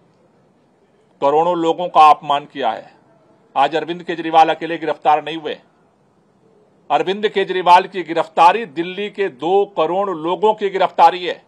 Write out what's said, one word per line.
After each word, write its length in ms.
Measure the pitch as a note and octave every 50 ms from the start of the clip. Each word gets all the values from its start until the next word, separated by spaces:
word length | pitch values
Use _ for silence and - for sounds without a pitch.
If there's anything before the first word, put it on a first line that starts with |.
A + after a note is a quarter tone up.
| _ _ _ _ _ _ _ _ _ _ _ _ _ _ _ _ _ _ _ _ _ _ _ -
करोड़ों 340 | C#3 C#3 D3+ D#3 E3 F3 F3 E3+
लोगों 300 | E3 E3 D#3+ E3 F3+ F3
का 200 | F3 E3 D#3 D3+
अपमान 360 | D3 - D#3+ D3 C#3+ C#3+ D3
किया 240 | - - C#3 B2+ A2+
है। 220 | A2 - - - _ _ _ _ _ _ _ _ _ _ _ _ -
आज 220 | - C#3+ D3 D#3
अरविंद 260 | D#3 D#3 D#3 F3 F3
केजरीवाल 460 | D#3+ - E3+ D#3 E3 D#3+ D#3+ D#3+ D#3+ E3
अकेले 300 | D#3 - E3 D#3+ E3+ D#3
गिरफ्तार 460 | D#3 D3+ D3 - - D#3+ D3+ D3+ D3
नहीं 120 | D3 E3
हुए। 200 | D#3+ D3+ C3+ G#2 - _ _ _ _ _ _ _ _ _ _ _ _ _ _ _ _ _ _ _ _ _ _ _ _ _ -
अरविंद 380 | D3 D3+ D#3 F3 G3 G#3+ G#3 G3+
केजरीवाल 580 | - G3 F#3+ E3+ F#3 F#3 E3+ F3 F3 F#3 F#3+
की 160 | F3 - F#3+
गिरफ्तारी 640 | D#3+ D3+ E3 E3 - - - E3+ E3 F3 G3 A3+ A#3 E3
दिल्ली 400 | C3 D#3+ E3+ F3+ F#3 G3 G#3 G3+
के 180 | G3+ G3+ G3 F3+
दो 340 | C3 A#2+ D3 E3+ F#3+ G3+ G3+ G3+ -
करोड़ 340 | E3+ D#3+ D#3+ F3 G3 G3+ G3
लोगों 420 | F3+ D#3 D#3 E3+ F#3 E3+ G3+ A3 G#3+
की 140 | G#3+ G#3 F#3+
गिरफ्तारी 540 | F3+ F#3 F3+ F3+ - - E3+ E3 F3 F3+ F3+
है। 160 | D#3+ A#2 - _